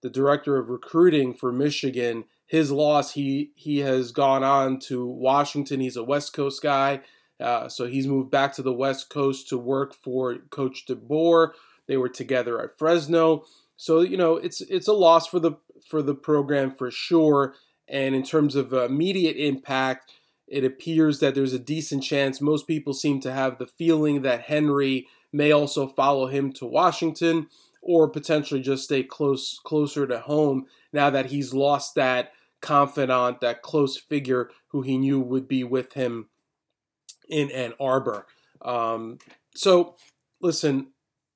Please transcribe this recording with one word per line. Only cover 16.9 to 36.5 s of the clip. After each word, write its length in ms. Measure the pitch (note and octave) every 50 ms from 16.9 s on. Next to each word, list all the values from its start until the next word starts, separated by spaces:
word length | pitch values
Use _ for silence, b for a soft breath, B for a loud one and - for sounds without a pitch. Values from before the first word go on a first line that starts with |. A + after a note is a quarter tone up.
| A#2+ - - - F3 E3 D#3+ D#3 D3 C#3+ C#3 C3+ b b b b b b b _
And 280 | - C#3 C3+ C3+ C3+
in 80 | C3 C3
terms 320 | - - D#3+ D3 D3 C3
of, 180 | C#3+ C3 A#2 B2+
uh, 120 | C3 B2
immediate 520 | A#2+ C3 C#3+ D#3+ F#3 G3 F#3+ F3+ D#3+ C#3+ B2+
impact, 720 | D3 D3 C3+ C3+ - - C#3 C3 C3 C3 C3 - _ b b b b b b b b -
it 180 | - C#3+ C3
appears 540 | C3 C3 - - E3 E3 D#3+ D#3+ D#3 D3 C#3+
that 160 | - C#3+ C3
there's 180 | C#3 C#3 C3+ B2+
a 60 | B2+
decent 440 | A#2+ A2+ D3+ D#3+ D3+ - - C#3 C3+
chance. 380 | - D#3 C#3+ C#3 C3+ C3 C3+
Most 240 | C#3+ D3 D3+ D3 D3
people 300 | _ D#3+ D#3 D3 D3 C#3
seem 240 | - - D3+ C#3+ C3+
to 120 | C3+ B2+
have 280 | C3 C3+ C3+ C3 A#2+ -
the 80 | B2 -
feeling 560 | - - E3+ E3 E3 D#3 D3+ D3+ C#3+ C#3+ C3
that 180 | C3+ B2 A#2
Henry 680 | A#2 - D3+ D3+ D3+ D3+ C#3+ C#3 C#3 C3+ C3+ C3 B2+ b b b b b
may 200 | - D3 D3 D3
also 340 | D3+ D3 D3 D3 - D#3 C3+ C3
follow 380 | - - C3+ C3+ C#3+ C3+ C3
him 260 | B2+ C3+ C#3+ C#3 C3+ C3
to 120 | - C3
Washington 840 | A#2 - C#3+ F3 F3+ E3 - F3 E3 D#3 - E3+ E3+ E3 E3 D3+ - b b b b b b -
or 240 | - F3 E3 D#3 D3+
potentially 540 | D#3 D#3 D3 - E3 D3+ D3 D3 D3+ C3+
just 220 | C3 C3+ C#3 C3 C3+
stay 180 | - D3+ C3+
close, 580 | B2+ C3 - - D3 C#3+ C#3 C3 - - - - _
closer 420 | - D#3 D3+ D3+ C#3+ - D3+ C#3+
to 140 | C3 B2 A2+
home 480 | A2+ C3 D3 D3+ D3+ D3 C#3 C3 C3 b b b b b -
now 160 | D3 C#3+ C#3+
that 180 | C3+ C#3 C3 B2+
he's 240 | C3+ C#3+ C#3 A#2+
lost 440 | C3+ C3+ C#3 C#3+ C#3+ C#3 - - -
that 360 | D#3 C3+ C3 B2+ B2 B2 - b b b b b b
confidant, 800 | - - D3+ C#3+ C#3+ C#3 - - C#3 B2+ C3 B2+ B2 B2 B2 B2
that 220 | - A#2+ A#2 - -
close 340 | - - D#3 C#3+ C3+ C3+ -
figure 540 | - _ D3+ D3 C#3 B2+ C3 B2 A#2+ - b b b b
who 160 | - C#3+ C3
he 160 | C3+ C3+ C3
knew 200 | C3+ C3+ C#3 C3+
would 280 | C3 A#2+ B2+ C3 C3+ -
be 160 | C3+ C3 B2+
with 300 | A#2+ B2 C3 B2+ - -
him 360 | C#3 C3 B2 A#2+ A#2 G#2+ _ _ _ _ _